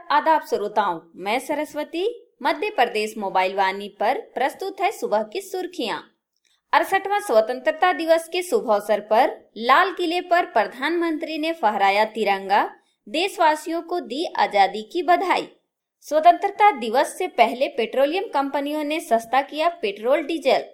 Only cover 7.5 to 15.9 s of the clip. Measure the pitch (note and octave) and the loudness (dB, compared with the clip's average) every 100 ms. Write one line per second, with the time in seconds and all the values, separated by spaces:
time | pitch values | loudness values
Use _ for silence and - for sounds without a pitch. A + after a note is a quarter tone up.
7.5 | B3+ C#4+ D#4 F#4 D4+ D#4+ D#4+ D#4+ F4 F4+ | -2 -4 0 0 2 2 2 2 -6 -2
8.5 | A#3+ A#3+ G#3 G#3 G#3 - A3 D4+ A4 - | -2 2 0 2 -2 2 2 2 0 -14
9.5 | - A#3 C#4+ F#4+ F4+ F4 F4 F4+ E4+ F4 | -4 4 4 4 0 -2 -2 0 0 2
10.5 | A#3 G3+ A#3+ C#4+ E4+ E4+ D#4 D#4 D#4 D#4 | 0 0 -2 -2 0 -2 -4 -6 -4 -4
11.5 | E4 A3 G#3 G3 G3 G#3+ A3 F#3+ G3 G3 | 0 0 2 2 4 0 0 0 0 2
12.5 | G#3 F4+ - _ _ - B3+ G4 F#4+ D#4+ | 0 0 -6 _ _ -8 -4 -4 2 2
13.5 | D#4 D#4 E4 E4+ F4 B3 C4 - - G3+ | 2 -2 -6 -4 -6 -6 -6 -6 -2 0
14.5 | G3 F#3+ G3 G#3+ E4+ E4+ F4 F4+ A#3 E3+ | 2 2 0 -6 -4 2 2 2 -2 -4
15.5 | _ _ _ _ | _ _ _ _